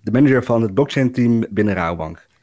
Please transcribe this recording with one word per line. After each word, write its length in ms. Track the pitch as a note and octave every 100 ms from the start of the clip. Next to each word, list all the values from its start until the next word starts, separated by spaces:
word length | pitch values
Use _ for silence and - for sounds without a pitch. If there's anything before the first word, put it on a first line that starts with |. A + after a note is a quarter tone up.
de 100 | G#2
manager 320 | A#2+ C#3+ C3
van 180 | - A#2
het 120 | A2+
blockchain 380 | F#2+ C#3 C#3+ B2+
team 340 | B2+ A#2+ A#2 A2
binnen 240 | G2+ G#2
Rabobank. 540 | F#2 E2+ E2 D#2+ - _ _